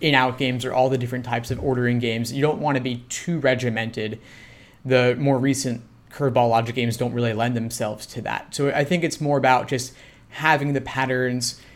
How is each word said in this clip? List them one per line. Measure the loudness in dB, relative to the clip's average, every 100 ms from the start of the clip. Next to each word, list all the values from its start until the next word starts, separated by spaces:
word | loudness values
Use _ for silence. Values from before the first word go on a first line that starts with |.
in-out | 2 4 4 0
games | -2 -2 -2
or |
all | 2 2
the | 0
different | -2 -6 -4
types | -4 -4
of | -4
ordering | 0 0 2 2
games. | 0 -2 -4
You | 0
don't | 0 0
wanna | 0 0
be | -2 -6 -8
too | -8 -4 0
regimented. | 2 2 0 -2 -4 -6 -6 -8 -14 -20 -20 -20 -20 -10 2
The | 4 4 4
more | 2 4
recent | 2 0 -2 -6 -10 -20 -16
curveball | -4 0 4 4
logic | 4 2 0
games | -2 -2
don't | -2
really | 0 0
lend | 0 0 0
themselves | -4 -4 -4 -6 -10
to | -10
that. | -6 -8 -6 -2
So | 0
I | 0
think | 0 0
it's | 0 -2
more | 0 2
about | 4 4 2
just | -4 -4 -14 -20 -20 -18
having | -2 2 2 2
the | -2
patterns | -4 -4 -2 0 0 -2 -4 -8 -16